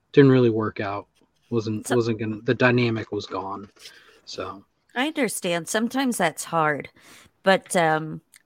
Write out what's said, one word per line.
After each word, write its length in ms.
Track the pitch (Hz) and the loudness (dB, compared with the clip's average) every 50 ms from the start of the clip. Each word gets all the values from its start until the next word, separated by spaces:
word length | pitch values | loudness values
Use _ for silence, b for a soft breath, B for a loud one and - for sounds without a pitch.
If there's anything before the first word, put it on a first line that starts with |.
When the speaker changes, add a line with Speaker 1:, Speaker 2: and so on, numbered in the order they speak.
| _ _ - | _ _ 6
Speaker 1:
didn't 180 | 147 143 135 | 8 8 8
really 180 | 131 131 123 117 | 8 6 4 4
work 300 | 110 113 110 104 - - | 2 0 -2 -4 -4 -6
out. 280 | 110 98 101 101 - _ _ _ _ _ _ _ _ _ | -6 -6 -6 -8 -10 _ _ _ _ _ _ _ _ _
Wasn't, 380 | 120 117 104 113 110 104 - - | -4 -4 -4 -4 -6 -8 -4 -2
Speaker 2:
So 80 | 131 | 0
Speaker 1:
wasn't 240 | 120 113 117 113 107 | 0 0 0 -2 -4
gonna, 220 | 113 107 107 107 | -4 -6 -6 -4
the 120 | - - 123 | -4 -4 0
dynamic 580 | - 131 123 120 123 123 117 113 113 110 - | 2 2 2 4 2 2 0 -2 -4 -6 -6
was 140 | - 101 98 | -8 -8 -8
gone. 440 | - - 95 95 95 98 101 101 104 _ B B B B B B B B B B | -8 -8 -8 -8 -8 -10 -12 -14 -18 _ B B B B B B B B B B
So. 380 | - - - 98 95 - 101 - _ _ _ _ _ - | -16 -12 -12 -10 -10 -12 -14 -18 _ _ _ _ _ -6
Speaker 2:
I 120 | 240 262 311 | -4 -4 -2
understand. 600 | 311 311 269 202 - - - 185 170 170 160 - | -2 -2 -2 -2 -2 -4 -4 -4 -4 -4 -4 -4
Sometimes 480 | - 220 226 226 - 262 269 254 220 - | -2 -2 -2 -2 -2 -2 -2 -2 0 0
that's 260 | 190 160 143 - - | -2 -2 -2 -4 -8
hard. 440 | - - 165 156 151 147 135 - - b b b b b b b b _ _ - | -4 -2 0 0 0 0 -2 -6 -12 b b b b b b b b _ _ 2
But, 320 | 190 190 180 - - - | 2 2 2 0 0 0
um, 460 | 190 165 160 156 156 156 156 160 160 - _ _ - _ | 2 2 2 2 0 -2 -6 -10 -12 -14 _ _ -20 _